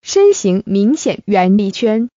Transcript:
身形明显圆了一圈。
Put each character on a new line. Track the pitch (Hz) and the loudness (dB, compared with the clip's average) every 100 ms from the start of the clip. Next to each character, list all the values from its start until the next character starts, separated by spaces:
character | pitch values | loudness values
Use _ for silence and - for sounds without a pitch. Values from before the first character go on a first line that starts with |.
身 | - 392 403 | -2 2 2
形 | 392 202 185 - | 2 0 -2 -2
明 | 196 208 311 | 0 0 0
显 | 254 - - | -4 -6 -2
圆 | 202 185 202 | 0 2 2
了 | |
一 | 196 | 0
圈。 | - 226 220 240 | -2 -2 -2 -4